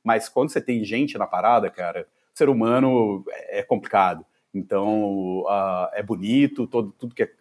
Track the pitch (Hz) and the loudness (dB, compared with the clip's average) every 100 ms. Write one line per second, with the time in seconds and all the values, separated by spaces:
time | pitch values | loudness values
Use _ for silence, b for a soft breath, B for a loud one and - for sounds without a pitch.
0 | 117 113 - 127 151 - - 117 104 113 | 0 0 0 -2 0 -2 -2 -4 -2 -2
1 | 147 104 98 90 107 117 98 - 87 87 | -2 -4 -4 2 4 4 2 -4 -8 -8
2 | - _ _ - 143 123 113 123 131 123 | -12 _ _ 2 2 4 4 4 4 4
3 | 110 98 95 - - 101 101 107 - 104 | 2 -2 -8 -14 -8 -6 -2 -4 0 2
4 | 92 82 - _ _ 98 87 98 104 107 | 2 0 -10 _ _ -10 -4 -2 0 0
5 | 104 98 92 92 92 101 98 92 90 104 | -2 -2 -4 -4 0 0 0 -2 -4 -6
6 | 101 95 101 131 139 - 117 120 101 - | -6 -6 0 2 2 0 -4 -2 -4 -10
7 | 120 - 113 _ | -14 -4 -4 _